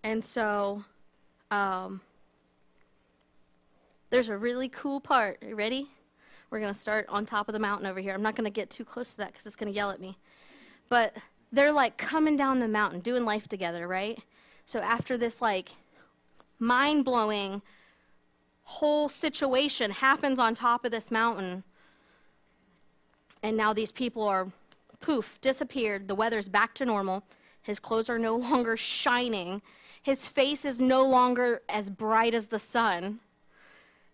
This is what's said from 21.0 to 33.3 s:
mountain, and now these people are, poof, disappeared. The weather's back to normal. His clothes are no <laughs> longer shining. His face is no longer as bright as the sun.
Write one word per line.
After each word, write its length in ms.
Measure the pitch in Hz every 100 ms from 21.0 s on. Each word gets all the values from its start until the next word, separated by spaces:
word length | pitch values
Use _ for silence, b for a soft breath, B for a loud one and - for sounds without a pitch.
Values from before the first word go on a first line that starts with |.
| -
mountain, 540 | 226 233 208 190 185 - b b b b b b b b b _ _ _ _ _ _ _ _
and 140 | 214 220
now 160 | 214
these 200 | 214 214
people 300 | - 247 233
are, 300 | 208 190 185 - _ - _ -
poof, 400 | - 285 208 -
disappeared. 680 | 262 262 277 269 226 202 196
The 60 |
weather's 340 | 196 220 226 202
back 260 | 202 226
to 100 | -
normal. 400 | 262 208 196 190 - b b b
His 200 | - 208
clothes 280 | - 226 226
are 100 | 233
no 180 | 226 233
<laughs> 120 | 240
longer 260 | 262 233 226
shining. 840 | - - 285 247 247 214 175 196 B B B B
His 280 | - 269 -
face 360 | - 269 285
is 160 | 285 240
no 240 | 254 262
longer 580 | 269 254 247 247 247 233 -
as 220 | 208 202
bright 440 | 190 214 220 233
as 120 | 226 214
the 120 | 214
sun. 600 | - 240 226 175 185 214 _